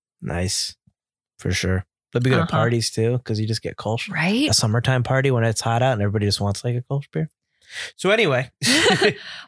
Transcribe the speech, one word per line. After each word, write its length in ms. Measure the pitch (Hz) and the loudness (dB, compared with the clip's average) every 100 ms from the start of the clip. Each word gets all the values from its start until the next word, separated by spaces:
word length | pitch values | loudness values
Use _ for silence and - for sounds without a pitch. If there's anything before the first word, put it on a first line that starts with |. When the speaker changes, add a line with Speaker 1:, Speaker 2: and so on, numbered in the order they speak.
| _ _ | _ _
Speaker 1:
Nice. 540 | - 85 92 - - - _ _ _ _ _ _ | -8 -4 -2 -2 -6 -10 _ _ _ _ _ _
For 100 | - | -4
sure. 340 | 90 90 92 - _ _ | -2 0 -2 -4 _ _
They'll 80 | 123 | -2
be 80 | 127 | 2
good 80 | 131 | 2
at 40 | |
Speaker 2:
Uh-huh. 60 | 165 | 2
Speaker 1:
parties 400 | - 117 120 110 | 0 2 0 -2
too, 280 | - 113 123 | 0 0 0
'cause 160 | - 107 | -2 -4
you 60 | 110 | -2
just 140 | 110 | -4
get 140 | - - | -6 -8
Kolsch. 320 | 107 117 - | -4 -4 -4
Speaker 2:
Right? 380 | 165 170 220 302 | -2 0 0 2
Speaker 1:
A 40 | |
summertime 480 | - 107 117 120 131 | 2 2 0 2 0
party 280 | 120 131 135 | 2 2 2
when 120 | 123 | 2
it's 160 | 113 107 | 2 0
hot 220 | 117 117 | 0 2
out 120 | 127 | 2
and 80 | 110 | 2
everybody 240 | 101 104 101 | 0 0 0
just 140 | 98 | 0
wants, 240 | 101 98 | -2 -2
like, 120 | 120 120 | -4 -4
a 60 | |
Kolsch 280 | - 139 - | -4 -6 -4
beer. 160 | - 156 _ _ _ _ - - - | -6 -6 _ _ _ _ -14 -14 -4
So 140 | 180 | 0
anyway. 400 | 226 190 127 131 - | 2 4 2 -2 -4
<laughs> 0 | |
Speaker 2:
<laughs> 540 | 202 285 330 392 247 - - - | 2 4 4 4 2 0 -10 -18